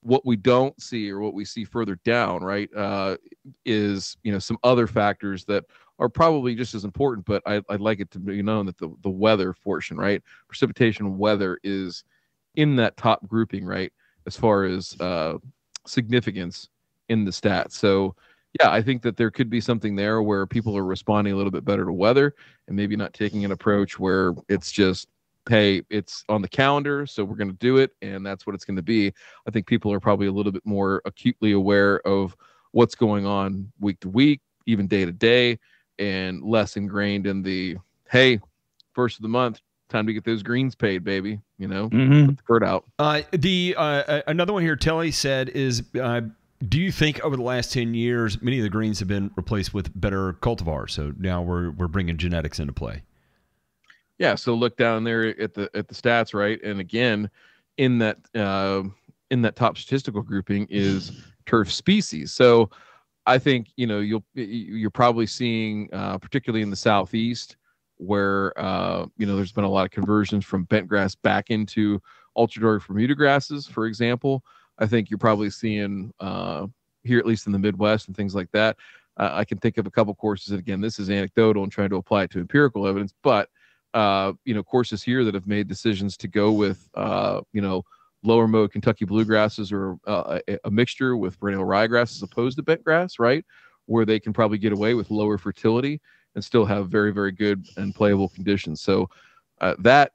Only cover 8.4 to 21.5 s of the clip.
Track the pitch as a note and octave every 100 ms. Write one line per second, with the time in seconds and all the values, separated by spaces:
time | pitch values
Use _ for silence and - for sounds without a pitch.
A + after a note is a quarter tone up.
8.4 | G2+ G#2+ G2 E2+ E2 C2 G2+ F#2 G#2+ G#2+
9.4 | F#2 F2+ G2 E2+ - D#2+ F#2+ G2+ _ -
10.4 | _ - A#2+ G2+ A#2 G#2 G#2 F#2+ G#2 G#2
11.4 | G2 F2+ G2 G2 F#2 - _ _ _ _
12.4 | _ - D3+ C3+ A2 - A#2 A2 G2 A2+
13.4 | A2 G2 F#2 F#2+ F#2+ _ _ _ - -
14.4 | A#2 G2+ F#2+ F2+ F2+ - F2+ F2 D#2+ D#2+
15.4 | C3 _ _ - - - A2 B2 A2 G2
16.4 | F2 - - _ _ _ _ A2+ G2+ -
17.4 | G#2 F2+ - - G#2 G2 F#2+ - _ _
18.4 | _ - C3+ D#2+ A2+ B2 A#2 G2 A2+ -
19.4 | A#2+ A#2 G#2+ A#2 G#2+ G2+ G#2 A2 G#2+ G2
20.4 | G2 A#2+ A2 G2 F#2+ F#2+ - G#2 G#2 G2
21.4 | G2